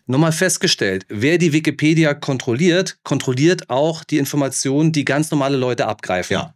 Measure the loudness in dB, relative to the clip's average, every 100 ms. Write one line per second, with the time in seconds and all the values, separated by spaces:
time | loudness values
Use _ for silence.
0 | -4 0 2 2 0 0 -2 0 0 -2
1 | -6 -2 2 2 2 2 0 0 2 4
2 | 2 0 -4 -4 -2 2 2 2 0 -6
3 | -4 -2 -2 2 2 2 -2 0 0 -2
4 | -4 -2 -2 -2 -2 -2 -2 2 2 2
5 | 0 0 0 0 0 0 0 -2 -2 -4
6 | -4 -4 -2 -4 -4